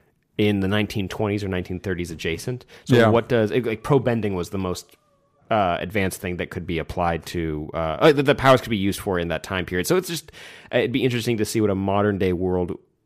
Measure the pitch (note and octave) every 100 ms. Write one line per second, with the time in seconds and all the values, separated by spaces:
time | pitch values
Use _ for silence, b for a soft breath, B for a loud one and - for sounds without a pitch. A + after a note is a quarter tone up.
0 | b b _ - G#2 G2+ F#2+ G#2+ G2+ A2
1 | F#2 - G#2+ G#2 G2 F#2 F2+ F#2 G2 F2
2 | E2+ D#2 F2 D#2+ - B2 - B B B2
3 | A2+ A#2 A#2 A#2+ G#2+ B2+ A#2 A2 - C#3
4 | A#2+ A#2 G#2 F#2 E2+ G2 F#2 F2+ - _
5 | _ _ _ _ - A2 F#2 E2+ F2+ G#2
6 | F#2+ - F#2 F2 F2+ G2 E2+ E2 D2+ -
7 | E2+ E2+ - F2+ D#2+ D2+ D2+ D#2+ D#2+ D#2
8 | D3+ C#3 C#3 A#2+ C3 B2+ - G#2+ G2 F#2
9 | G#2 F2+ F2 D#2+ - F#2+ F2 F2+ F2 F3+
10 | F3+ E3 - B B B B B2 G#2+ C3
11 | C3 A#2+ A2+ A2+ G#2+ A2+ G#2 F#2+ G2 G2+
12 | G#2 G2 F#2+ F2 F#2 F2+ F2 - _ _